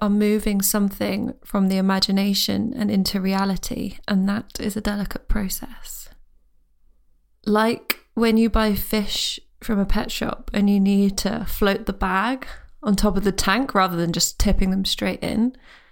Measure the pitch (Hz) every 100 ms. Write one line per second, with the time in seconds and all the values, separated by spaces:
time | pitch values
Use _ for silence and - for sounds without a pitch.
0 | 208 208 208 214 214 196 196 214 202 -
1 | 208 - - - - 202 190 190 190 190
2 | 196 196 202 196 - 196 220 - 202 202
3 | 185 196 185 190 196 185 - - 196 -
4 | - 196 196 208 214 - 214 214 208 208
5 | 196 - - 214 190 - - - - -
6 | - - - _ _ _ _ _ _ _
7 | _ _ _ _ - 214 220 240 - -
8 | _ - 226 220 226 226 214 202 - 214
9 | 208 - - - - _ - 202 196 208
10 | - - - - - 208 202 202 196 196
11 | 202 196 196 233 196 - 202 202 - 196
12 | 190 190 220 262 - - - - 214 196
13 | 208 196 202 190 - 208 269 202 185 170
14 | 170 - - - 208 180 190 190 196 -
15 | 196 190 - 214 240 - - - _